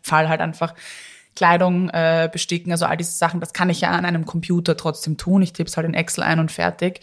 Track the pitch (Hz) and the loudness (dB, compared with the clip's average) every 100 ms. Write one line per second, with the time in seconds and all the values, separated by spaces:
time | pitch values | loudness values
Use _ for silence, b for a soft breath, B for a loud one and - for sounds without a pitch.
0 | - 156 160 160 165 - 165 B B B | 0 2 2 0 -2 -2 -6 B B B
1 | B B B - 175 175 180 180 185 165 | B B B 2 4 6 4 2 0 2
2 | 165 165 165 170 - 170 175 170 165 165 | 2 2 0 -2 -4 -4 -2 0 0 0
3 | 170 - 165 175 165 - 180 170 170 175 | -4 0 0 0 -6 -2 0 0 0 0
4 | 175 170 156 170 - 175 170 160 160 151 | 0 -2 -2 -6 0 0 0 0 -2 -4
5 | 160 151 180 190 180 - 165 - 165 165 | -6 -4 2 2 2 -2 -4 -2 -2 -2
6 | 165 - - 160 160 - 170 - 180 - | -2 -2 0 2 0 0 -2 0 -4 -4